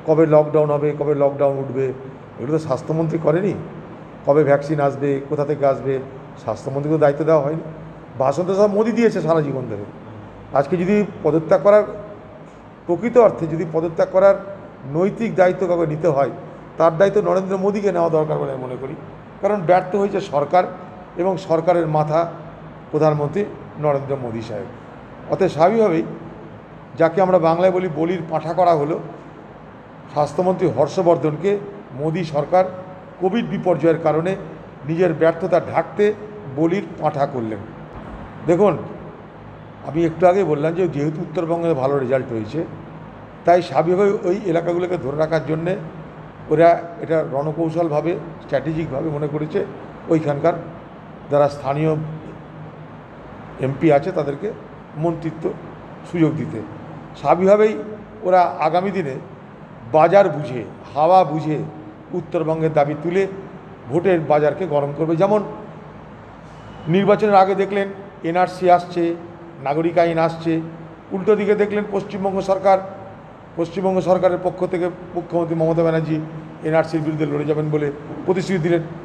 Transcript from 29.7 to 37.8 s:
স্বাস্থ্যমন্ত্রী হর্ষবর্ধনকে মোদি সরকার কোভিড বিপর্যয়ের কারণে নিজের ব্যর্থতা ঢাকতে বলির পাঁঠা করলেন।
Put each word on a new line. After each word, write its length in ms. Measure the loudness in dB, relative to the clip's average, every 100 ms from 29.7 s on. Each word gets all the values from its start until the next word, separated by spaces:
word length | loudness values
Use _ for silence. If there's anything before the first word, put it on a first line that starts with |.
| -20 -20 -20 -8
স্বাস্থ্যমন্ত্রী 560 | -2 -2 0 0 2 0
হর্ষবর্ধনকে 840 | 2 0 2 4 4 2 -2 -2 -2 -4 -14 -14 -6
মোদি 260 | -4 -2 -2
সরকার 380 | -4 2 2 2 -2 -14 -16 -18 -4
কোভিড 280 | 0 0 -2
বিপর্যয়ের 500 | -2 0 2 4 2
কারণে 280 | 2 0 0 -4 -8 -14 -18 -14 -6
নিজের 260 | 2 2
ব্যর্থতা 460 | 4 2 2 0 0 2
ঢাকতে 360 | -2 -2 0 0 0 -10 -14 -10 0
বলির 300 | 0 0 -4 -4
পাঁঠা 260 | -2 0 -2
করলেন। 360 | -2 -6 -6 -10 -16